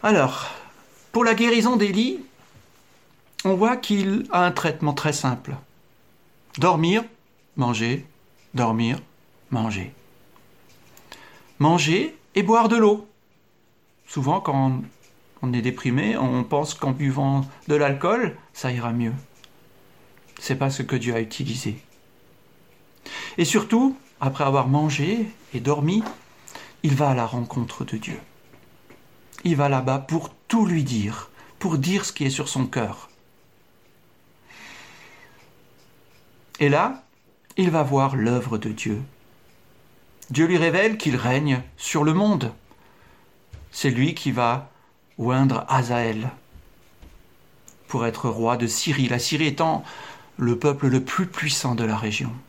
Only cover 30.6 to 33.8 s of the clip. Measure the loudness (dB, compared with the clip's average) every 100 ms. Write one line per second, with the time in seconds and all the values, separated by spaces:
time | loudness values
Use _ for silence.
30.6 | 2 2 0 0 -2 -4 -12 -20 -20 -8
31.6 | -2 0 0 0 -2 -4 -4 -2 -4 -2
32.6 | -2 -2 -4 -8 -18 _ _ _ _ _
33.6 | _ _